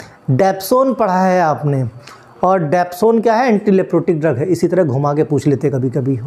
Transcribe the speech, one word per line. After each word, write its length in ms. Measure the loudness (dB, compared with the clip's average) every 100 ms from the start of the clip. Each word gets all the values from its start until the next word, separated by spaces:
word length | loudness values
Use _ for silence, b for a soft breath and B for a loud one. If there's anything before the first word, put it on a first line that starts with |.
| B B -2
dapsone 600 | 2 2 -2 0 0 2 0
पढ़ा 220 | 0 2
है 180 | 2 2
आपने, 420 | 2 0 -2 -2 -4 -8 B B B -4
और 260 | 0 0 0
dapsone 520 | -2 -2 0 0 2
क्या 120 | 2
है, 160 | 2 2
anti-leprotic 680 | 0 2 0 2 0 0 0
drug 160 | 0 -2
है, 80 | -2
इसी 220 | 0 0
तरह 160 | 0
घुमा 300 | 0 0 -2
के 100 | -2
पूछ 220 | 0 0 0
लेते 240 | 0 -2
कभी 200 | -2 -2
कभी, 280 | -2 -4 -2